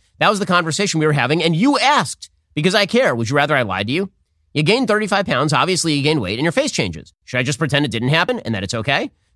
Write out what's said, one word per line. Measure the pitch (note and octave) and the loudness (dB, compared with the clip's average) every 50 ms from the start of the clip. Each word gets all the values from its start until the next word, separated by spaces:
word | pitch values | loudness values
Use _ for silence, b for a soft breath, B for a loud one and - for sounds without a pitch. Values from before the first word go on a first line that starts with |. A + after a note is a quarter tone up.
| _ _ _ - | _ _ _ 0
That | D3+ F#3+ | 2 2
was | G#3 F#3+ | 2 0
the | G3 | 0
conversation | - F3+ F3 E3+ D#3+ C#3 - G#3 F#3 - D#3+ | 2 2 2 2 0 -2 -2 -2 0 0 0
we | D3+ | 2
were | D#3 D3 | 2 2
having, | C#3+ A#2+ B2+ D#3 F3 D#3+ | 2 2 2 0 2 2
and | E3+ D#3+ | 0 2
you | D#3+ A#3 C#4+ C#4+ G#3+ | 2 2 2 2 2
asked, | A3+ C4+ D4 B3 D#3+ - - - - - _ _ _ _ _ | 2 2 2 2 0 -2 -8 -14 -18 -20 _ _ _ _ _
'Because | D3+ D3+ F#3 F#3+ | -2 0 2 2
I | G#3 G3+ | 2 0
care. | - - A#3+ C4 F3 B2+ | 2 2 2 2 2 0
Would | A#2 A#2 G#2+ | 0 -2 0
you | C#3 | 0
rather | C#3+ D3 D3 D3+ | 0 2 2 2
I | C3 A#2+ | 0 0
lied | G2 F2+ F#2+ G#2 | 0 -2 -4 -2
to | A2 C#3 | -2 -2
you? | F3+ G3 F#3+ - _ _ _ _ _ _ _ - | -2 -4 -4 -10 _ _ _ _ _ _ _ -2
You | C#3 D3+ | 0 2
gained | D#3+ A3 C4 B3+ | 2 2 2 2
thirty-five | A3 G#3 G#3+ G#3+ F#3+ G#3 G3+ F#3+ | 2 0 0 0 0 0 0 0
pounds, | - D3+ B2 D3 D#3 D3 | 0 0 0 0 2 2
obviously | B2 C#3+ F3+ F#3 - - E3 D3 | 2 2 2 0 0 0 0 0
you | C#3+ | 0
gained | C3+ D3+ D#3+ C#3+ | 0 0 0 0
weight, | G2 F2+ G#2+ A#2 | -2 -2 -4 -2
and | D3+ | -2
your | E3+ | 0
face | - C4 D#4 C4+ | 0 0 -2 -2
changes. | - - B2 F2+ D#2+ D#2 - - _ _ _ | -2 -2 -2 -4 -6 -10 -16 -18 _ _ _
Should | - - | -6 -4
I | B2 B2 | -2 -2
just | C3+ C#3+ - | -2 -2 -2
pretend | E3 B2+ C#3+ C#3+ D3 | -2 0 0 0 0
it | C#3 | 0
didn't | - A2 A#2+ C3 | -2 -2 0 0
happen | D#3 E3 F3+ E3+ E3 A3 | 2 0 0 0 -4 -4
and | - - A2+ | -4 -4 -4
that | F#2+ G2+ | -4 -4
it's | - - | -6 -6
okay? | A2+ G#2+ D3 C#3 F3+ D#4 C4 - _ _ _ _ | -4 -2 -2 -2 -2 -2 -6 -10 _ _ _ _